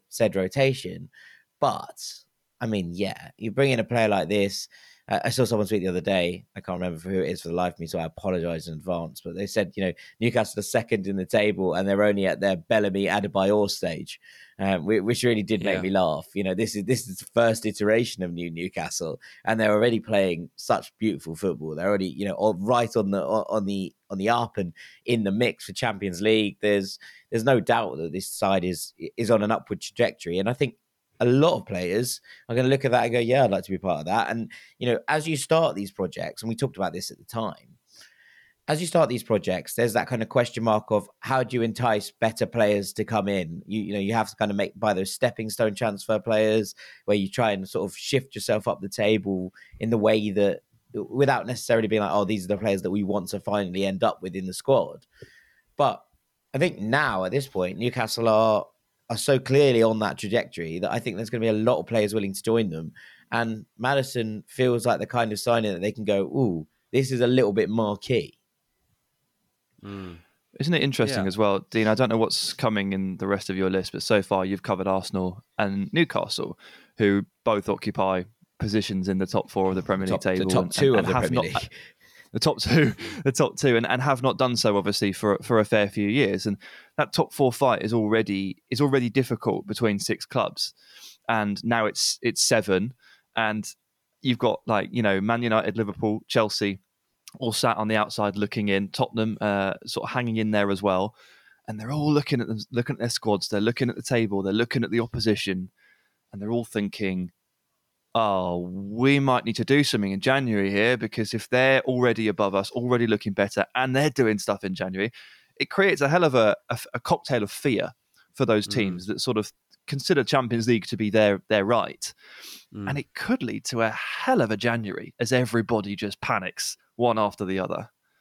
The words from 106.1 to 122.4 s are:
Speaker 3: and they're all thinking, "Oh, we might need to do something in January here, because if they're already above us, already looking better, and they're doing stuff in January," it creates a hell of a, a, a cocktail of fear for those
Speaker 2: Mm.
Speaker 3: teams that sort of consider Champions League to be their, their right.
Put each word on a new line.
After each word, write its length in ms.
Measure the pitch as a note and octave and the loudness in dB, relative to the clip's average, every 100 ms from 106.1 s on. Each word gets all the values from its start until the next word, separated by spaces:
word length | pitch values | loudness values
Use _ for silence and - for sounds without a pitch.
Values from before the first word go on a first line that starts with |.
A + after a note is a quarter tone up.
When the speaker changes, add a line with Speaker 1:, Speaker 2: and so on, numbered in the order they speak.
| _ _ | _ _
Speaker 3:
and 100 | G2+ | -10
they're 100 | G#2 | -4
all 120 | A#2+ | -4
thinking, 680 | A#2 A2 G2+ - G2 F#2 F2+ _ _ _ _ _ _ _ _ | -2 -4 -4 -4 -4 -2 -6 _ _ _ _ _ _ _ _
"Oh, 560 | A#2 G#2+ F#2+ F2+ F2 F2+ | 0 2 0 0 -4 -6
we 480 | F#2 G2 A2 C3 C#3+ | -8 -8 2 4 4
might 240 | C3+ B2 | 4 2
need 140 | A2+ A2 | 0 -2
to 80 | - | 2
do 180 | C#3 | 4
something 300 | C3+ A2+ G2 | 4 2 0
in 80 | F#2+ | 0
January 500 | C3 C3+ B2+ G#2 G2 | 2 2 2 0 2
here, 240 | G2+ A2+ B2 | 2 2 2
because 380 | A2 - G#2+ | -2 -4 -4
if 160 | A2 - | -4 0
they're 320 | B2 C3 C3 | 4 4 4
already 480 | C3 B2 B2 A2+ G#2+ | 2 2 2 4 0
above 260 | F#2+ G2+ G2 | 2 2 2
us, 160 | G2 | -2
already 340 | B2 B2 A#2+ A#2 | -4 0 2 2
looking 280 | G#2+ G#2+ | 0 0
better, 320 | G2 G2+ - - B2 | 0 0 0 -2 0
and 180 | C3 | 0
they're 160 | C3 D3 | 2 2
doing 300 | C3 A#2 G#2 | 4 2 2
stuff 240 | - G2 | -2 -2
in 100 | G2 | -4
January," 380 | F#2 F#2+ F#2 A2 - - - _ - | -4 -4 -2 -4 -4 -20 -20 _ -8
it 100 | C3+ | -4
creates 300 | - G3 C#3 | 2 2 4
a 80 | C#3 | 2
hell 160 | E3+ | 4
of 120 | D#3+ B2+ | 4 6
a, 200 | G#2+ G2+ - | 4 2 -2
a, 100 | A#2+ - | -8 -8
a 80 | A#2+ | -8
cocktail 420 | - E3+ - B2+ | -2 -2 0 -2
of 80 | G#2 | -2
fear 400 | - D3 G2+ - - _ _ _ | -2 0 0 -2 -8 _ _ _
for 120 | - C3 | -2 2
those 200 | G#2+ G2+ | 2 2
Speaker 2:
Mm. 60 | |
Speaker 3:
teams 360 | B2+ G2 F2+ F#2 | -2 -2 -2 -6
that 120 | - | -4
sort 180 | - A2 | -2 -2
of 140 | G#2 _ _ _ - | -2 _ _ _ -8
consider 360 | C#3 - D#3 | -4 0 0
Champions 460 | A2+ C#3 B2 A#2 A2+ | 2 2 2 0 2
League 180 | A2+ - | 2 2
to 80 | F#2 | -4
be 140 | G#2+ | 2
their, 320 | G#2+ G#2 G2 - | 4 4 4 0
their 160 | G#2+ G2 | 0 2
right. 480 | A#2 - - - - - - | 0 0 -8 -12 -14 -20 -20